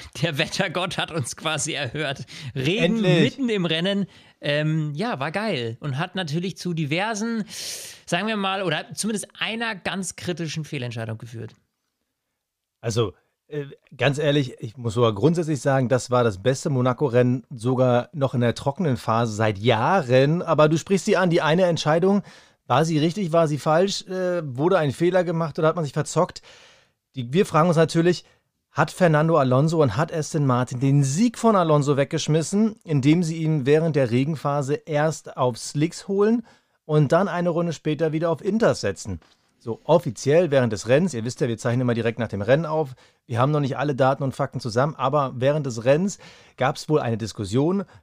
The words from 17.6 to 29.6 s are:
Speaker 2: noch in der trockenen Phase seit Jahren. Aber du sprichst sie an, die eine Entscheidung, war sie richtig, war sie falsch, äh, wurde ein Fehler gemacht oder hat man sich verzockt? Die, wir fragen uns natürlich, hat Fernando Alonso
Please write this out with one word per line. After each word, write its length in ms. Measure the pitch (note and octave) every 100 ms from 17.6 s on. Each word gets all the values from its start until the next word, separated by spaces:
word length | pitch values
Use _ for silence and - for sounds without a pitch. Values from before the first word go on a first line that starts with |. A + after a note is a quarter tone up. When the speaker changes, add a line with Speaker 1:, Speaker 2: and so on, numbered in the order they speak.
| A#2 B2+ B2+ A#2+ B2
Speaker 2:
noch 220 | D#3+ C3
in 80 | C3
der 140 | A#2+ -
trockenen 420 | C#3 - E3+ B2
Phase 340 | - A2+ A#2+
seit 260 | G#2 A2 G2
Jahren. 840 | A2+ A2 C3+ F#3+ B2+ B2+ C#3 E3+
Aber 260 | E3+ D3+ D3+
du 100 | D#3+
sprichst 280 | - G3 -
sie 100 | F3
an, 140 | F#3
die 120 | E3
eine 220 | D3+ E3+
Entscheidung, 600 | F3+ D#3+ D#3 E3 F#3+ G3+ - - - _ -
war 160 | B2
sie 140 | E3 D3+
richtig, 340 | D#3+ F#3+ F3+
war 160 | E3 D#3+
sie 120 | D3
falsch, 460 | E3 D#3+ G3 - -
äh, 340 | F#3 F3+ F3
wurde 340 | D#3 B2 E3 F#3
ein 140 | D3
Fehler 320 | - F3 F#3
gemacht 340 | F3 E3 E3 D#3+
oder 120 | D#3
hat 80 | E3
man 80 | D3
sich 80 |
verzockt? 480 | D#3 D3 D#3+ F3+ - - - - _ _ _ _ C3+
Die, 160 | A#2+
wir 140 | D#3 G3+
fragen 220 | D#3+ F3
uns 100 | D#3+
natürlich, 480 | D#3+ E3 E3 E3+ - _ _ _ _
hat 180 | - D#3
Fernando 480 | - F3 D3+ D#3+ D#3+
Alonso 460 | C3 B2+